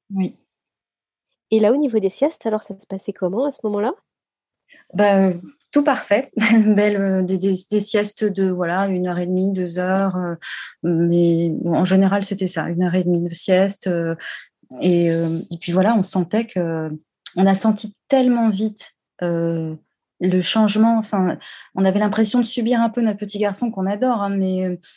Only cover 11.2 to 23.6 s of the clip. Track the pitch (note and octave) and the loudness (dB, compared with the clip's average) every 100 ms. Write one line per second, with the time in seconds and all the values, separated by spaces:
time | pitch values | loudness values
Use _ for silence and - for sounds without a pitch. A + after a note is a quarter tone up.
11.2 | E3+ E3 E3+ D#3 F3 E3+ F3+ F#3+ F#3+ G3+ | 4 2 0 -2 -2 0 2 4 4 0
12.2 | G3 G3 F#3 - D#3+ E3+ F3+ F#3 F3 F3 | -2 -6 -4 -4 -4 -2 0 0 0 0
13.2 | F3 E3 - F#3 G3 - F#3+ F3 E3 E3 | -2 -6 0 2 2 -2 -4 -2 -2 -6
14.2 | - - - _ _ E2+ F3+ F3 E3+ E3 | -10 -16 -18 _ _ -4 2 4 2 0
15.2 | E3 E3 - E3+ - F3 F#3+ A#3 - F#3+ | -2 -4 -6 -10 -2 0 2 2 0 -2
16.2 | F3 G#3+ A3+ F#3 E3+ E3 D#3 D3+ - _ | 0 -2 -2 -4 -4 -4 -6 -8 -14 _
17.2 | - - F#3+ F#3+ A3 G#3+ - - _ C4+ | -8 2 2 4 0 -2 -6 -18 _ 2
18.2 | B3+ A#3+ A3+ F#3+ G#3+ G#3+ - _ _ _ | 4 2 2 0 -4 -6 -18 _ _ _
19.2 | F3 E3+ E3+ E3 D#3+ D#3+ _ _ _ _ | -4 -2 -2 -2 -6 -10 _ _ _ _
20.2 | F3+ F3+ E3+ A3 G#3+ G#3 A3+ A3+ G#3 G3+ | 0 0 0 2 2 4 2 2 0 -2
21.2 | F#3 - - - - - F#3+ G3 G#3 G#3 | -2 -2 -12 -20 -12 0 0 2 0 0
22.2 | G#3+ A#3+ A3+ - A3+ A#3 A#3 A#3+ A3+ G#3 | 0 0 -2 -2 0 0 0 0 -2 -2
23.2 | G3+ G3+ G#3 F#3+ | -8 -4 -4 -2